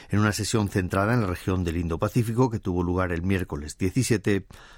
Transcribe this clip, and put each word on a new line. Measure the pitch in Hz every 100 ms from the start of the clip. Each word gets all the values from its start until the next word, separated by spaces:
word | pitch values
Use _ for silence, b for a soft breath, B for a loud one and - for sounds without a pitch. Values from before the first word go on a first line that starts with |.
| B
En | 101
una | 107
sesión | 101 101 110 101
centrada | 104 90 95 101 123
en |
la | 98
región | 87 - 92
del | 85 82
Indo-Pacífico | 82 82 107 127 113 113 131
que | 110
tuvo | 98 87
lugar | 87 90 92
el | 82
miércoles | 92 95 92 76 76 -
diecisiete, | 92 135 110 107 107 98 - B B